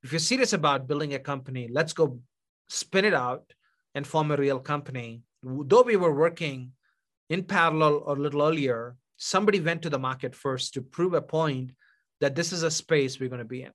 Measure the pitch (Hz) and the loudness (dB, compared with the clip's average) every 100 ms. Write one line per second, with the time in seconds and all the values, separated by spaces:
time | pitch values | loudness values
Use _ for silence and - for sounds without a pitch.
0 | 131 160 156 254 254 196 151 135 131 147 | -4 -4 0 2 2 2 2 0 0 -4
1 | 143 139 135 143 127 127 120 127 160 - | -2 -6 -6 -8 -6 -8 -4 -2 -2 2
2 | 156 127 - _ _ _ _ - - 190 | 0 0 -16 _ _ _ _ -10 -2 2
3 | 208 165 123 135 _ _ _ _ _ 143 | 2 2 0 -4 _ _ _ _ _ -8
4 | 139 156 151 147 139 135 131 147 147 131 | -2 0 2 2 2 0 -2 -6 -6 -10
5 | 117 117 - _ 127 131 143 214 247 214 | -10 -14 -20 _ -10 -8 4 6 8 6
6 | 175 143 165 170 160 135 123 127 _ _ | 4 4 2 2 -6 -6 -12 -18 _ _
7 | _ _ _ 170 185 190 165 156 156 147 | _ _ _ -6 -2 2 2 4 4 4
8 | - 139 147 143 147 160 135 117 117 123 | 0 -2 -2 2 2 2 0 -2 -6 -14
9 | _ _ - 185 208 202 160 170 165 143 | _ _ -2 2 4 2 2 -2 -2 -2
10 | 131 131 135 - 139 131 - - 131 - | -2 -4 -8 -6 -6 -4 -6 -8 -10 -4
11 | 180 170 139 156 160 131 127 - _ _ | 0 0 -2 -2 0 -2 -8 -14 _ _
12 | _ _ 143 135 165 180 160 156 - 160 | _ _ -2 0 -4 0 -2 -2 0 2
13 | 135 127 131 123 117 127 131 | 2 -2 -8 -8 -10 -12 -14